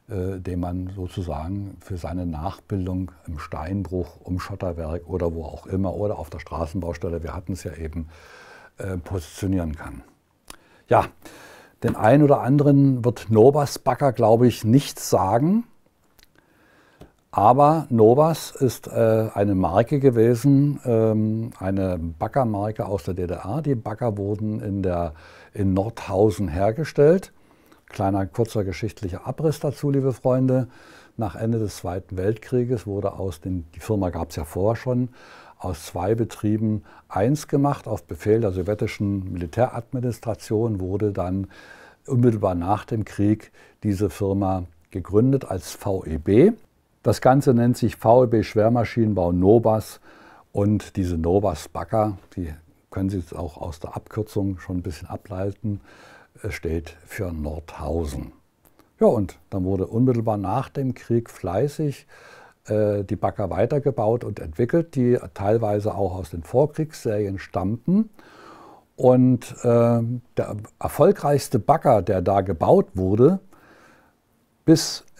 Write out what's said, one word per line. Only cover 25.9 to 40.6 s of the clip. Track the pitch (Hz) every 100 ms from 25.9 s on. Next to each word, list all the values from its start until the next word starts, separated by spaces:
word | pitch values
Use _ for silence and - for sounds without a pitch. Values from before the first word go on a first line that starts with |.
| - - 95 107 101 92
hergestellt. | 85 101 120 151 - 147 190 - _ _ _ _ _ -
Kleiner, | - 101 98 95
kurzer | - 113 110
geschichtlicher | 95 90 - - 87 82 -
Abriss | - 156 -
dazu, | 151 - 143
liebe | 139 135
Freunde. | 120 131 127 131 127 123 - - - - -
Nach | 110
Ende | - 113 113
des | 104 -
Zweiten | 87 92 - 90
Weltkrieges | 95 113 - 123 120 123 104
wurde | 101 98
aus | - 95 -
den, | 95 92 80
die | -
Firma | - 104 90
gab's | 82 82 -
ja |
vorher | - - 101 113
schon, | 127 123 123 - - - - -
aus | 95 - -
zwei | 87 92
Betrieben | 113 110 - 104 107 110 107 - - -
eins | 92 117 147 -
gemacht. | 143 143 143 -
Auf | 104
Befehl | - 85 104 110
der | 107
sowjetischen | 92 90 104 107 - 104 98 92
Militäradministration | 90 87 113 123 120 - 127 123 113 117 101 - 110